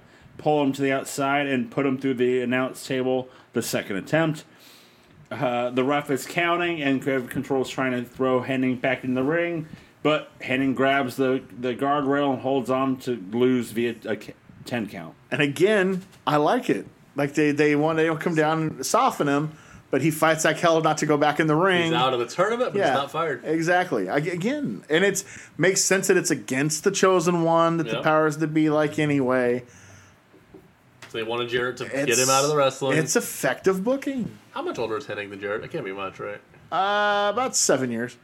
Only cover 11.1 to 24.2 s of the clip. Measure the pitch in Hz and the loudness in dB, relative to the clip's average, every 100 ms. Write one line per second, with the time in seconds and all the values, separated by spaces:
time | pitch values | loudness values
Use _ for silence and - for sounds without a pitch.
11.1 | 127 131 131 - 120 123 117 139 147 135 | 0 0 0 -4 -6 -6 -2 0 0 2
12.1 | 143 143 113 127 139 123 131 135 127 - | 2 2 0 0 -2 0 0 0 -2 -4
13.1 | 117 90 117 127 127 113 120 120 110 107 | -6 -4 2 4 4 0 -2 -2 -4 -6
14.1 | 104 - - - - - 120 98 98 82 | -6 -8 -20 -20 -20 -8 -6 -6 -10 -14
15.1 | - - 127 147 139 190 214 185 185 - | -18 -6 0 0 2 4 4 2 -2 -8
16.1 | - - 151 156 240 - 104 - - - | -8 0 2 2 2 0 -2 -6 -18 -10
17.1 | 135 143 151 151 143 151 147 156 160 160 | -4 -2 2 2 4 4 4 2 2 0
18.1 | 156 175 160 151 160 156 - - 220 254 | 0 0 2 2 0 -2 -4 0 2 2
19.1 | - 147 143 151 - - - - 135 156 | 2 0 0 -2 -6 -20 -20 -4 0 0
20.1 | 156 160 160 165 156 170 165 156 156 147 | 2 2 4 2 2 4 4 2 0 0
21.1 | 147 147 147 160 151 190 175 165 160 127 | 2 2 2 2 4 4 2 2 0 0
22.1 | 123 120 - 202 240 247 202 165 131 139 | 0 -2 0 0 0 -2 0 2 2 0
23.1 | 156 165 123 143 165 165 180 175 113 90 | -4 -4 -4 -2 -2 2 2 2 -2 0
24.1 | 135 | -2